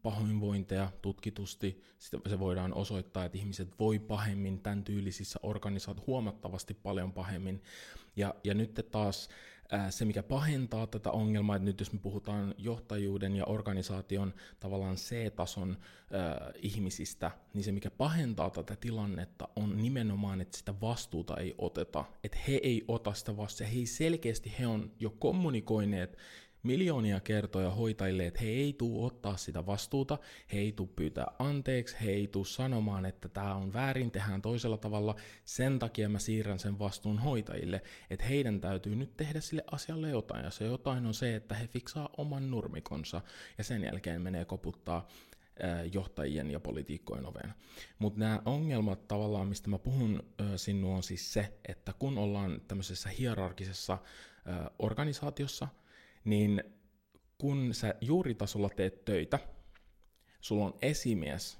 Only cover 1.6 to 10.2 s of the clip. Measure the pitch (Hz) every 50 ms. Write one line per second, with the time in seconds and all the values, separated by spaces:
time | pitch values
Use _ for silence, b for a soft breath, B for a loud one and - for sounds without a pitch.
1.6 | - 98 92 B B B B B - - - - - 98 98 92 95 92 90 92
2.6 | 92 92 - - 101 - 107 92 92 - - 92 90 85 - 95 101 101 95 -
3.6 | 92 92 - - 110 110 110 104 107 107 107 104 107 107 98 101 98 95 95 95
4.6 | - 104 101 101 98 - 101 101 98 98 87 - 98 - - - - 104 107 104
5.6 | - 101 98 95 - - 98 - - - 131 127 110 104 95 - - 95 92 92
6.6 | - - 104 - - 98 98 95 92 95 92 95 92 95 95 87 95 95 95 98
7.6 | B B B B B B B B B B B 101 101 98 - - - 104 98 104
8.6 | 113 113 - - - - - 107 104 101 98 - - B B B B B B B
9.6 | B - - 101 98 95 - - 113 107 101 104